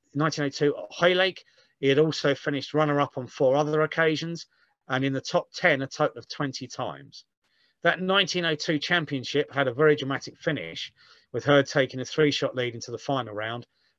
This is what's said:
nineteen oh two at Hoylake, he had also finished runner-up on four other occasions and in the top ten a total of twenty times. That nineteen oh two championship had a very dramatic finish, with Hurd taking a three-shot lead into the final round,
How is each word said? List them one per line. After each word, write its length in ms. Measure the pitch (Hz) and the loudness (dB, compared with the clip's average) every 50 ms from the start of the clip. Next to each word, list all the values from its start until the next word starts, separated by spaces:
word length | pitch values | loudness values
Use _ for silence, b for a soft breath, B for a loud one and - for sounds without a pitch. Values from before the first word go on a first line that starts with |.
| _ _ | _ _
nineteen 340 | _ 139 156 156 - 156 147 | _ 0 0 0 0 0 -4
oh 20 | 139 | -4
two 260 | - - 151 147 - | -2 0 0 0 0
at 100 | - - - | 0 -8 -10
Hoylake, 540 | - - 175 180 180 180 190 190 - - b b b b b b b b | -2 2 4 4 4 4 2 0 0 -6 b b b b b b b b
he 80 | 139 | 2
had 140 | 135 139 139 | 4 6 6
also 340 | 156 160 143 - - 143 139 | 4 4 2 0 0 0 0
finished 400 | - - 151 143 135 - - - | 0 -2 -4 -4 -4 -6 -2 0
runner-up 420 | 151 156 147 143 143 143 139 - | 2 2 4 4 2 0 0 -2
on 120 | 139 123 117 | -8 -10 -10
four 260 | - - 147 131 131 | 0 2 4 4 4
other 280 | 147 151 147 156 156 | 4 2 2 2 0
occasions 640 | 156 156 - 170 160 160 156 143 160 165 170 165 - - _ _ _ _ _ _ _ - | 0 0 2 2 2 2 2 0 -4 -6 -8 -10 -12 -18 _ _ _ _ _ _ _ -4
and 160 | 131 131 135 | -2 0 0
in 80 | 139 | 0
the 80 | 135 131 | -2 -4
top 320 | - - - 175 - - - | -6 0 -2 -2 -2 -2 -8
ten 280 | - - 175 147 131 | 0 2 2 2 2
a 40 | 135 | -2
total 320 | 135 - - 151 139 - 120 | -6 -2 0 0 0 0 -6
of 80 | - | -14
twenty 400 | _ - - 147 135 131 - 131 | _ -8 -6 -6 -6 -4 -8 -12
times. 580 | 123 - - 123 101 71 69 - - - - - _ _ _ _ _ _ _ _ _ _ _ - | -12 -10 -8 -8 -8 -8 -12 -16 -20 -20 -20 -20 _ _ _ _ _ _ _ _ _ _ _ 0
That 180 | 170 160 - | 0 0 0
nineteen 420 | 185 185 190 202 190 - - 180 170 | -2 0 2 2 2 0 -2 -2 -2
oh 120 | 165 156 | -2 -2
two 240 | 151 - - 160 147 | -2 -2 -2 -2 -2
championship 720 | - - 175 175 156 - 143 131 117 - - 143 147 - | 0 0 0 0 0 -2 -6 -6 -6 -2 0 0 0 0
had 160 | - 139 139 131 | 0 0 0 0
a 40 | |
very 220 | 117 127 156 151 151 | 2 4 4 4 4
dramatic 420 | 147 139 135 135 123 - 120 - | 4 0 -4 -6 -6 -8 -12 -16
finish, 560 | _ - 170 151 117 82 82 85 - - - b b b b b b b b | _ -4 -4 -4 -4 -6 -10 -10 -12 -12 -14 b b b b b b b b
with 120 | - 120 - | -8 -2 2
Hurd 240 | 139 143 143 135 - | 4 6 6 4 4
taking 320 | - 143 131 127 - 127 | 0 0 0 0 -2 -8
a 40 | 127 | -10
three-shot 520 | - - 156 156 147 135 - 147 127 123 | -4 0 2 2 2 2 0 -2 -2 -2
lead 180 | 127 123 120 117 | -4 -4 -4 -6
into 160 | 117 - - | -8 -10 -10
the 80 | 117 110 | -12 -10
final 360 | - - 139 135 120 107 104 | -6 -4 -2 -2 -4 -4 -8
round, 340 | 104 107 110 117 123 117 _ _ _ _ _ _ | -8 -6 -6 -8 -10 -12 _ _ _ _ _ _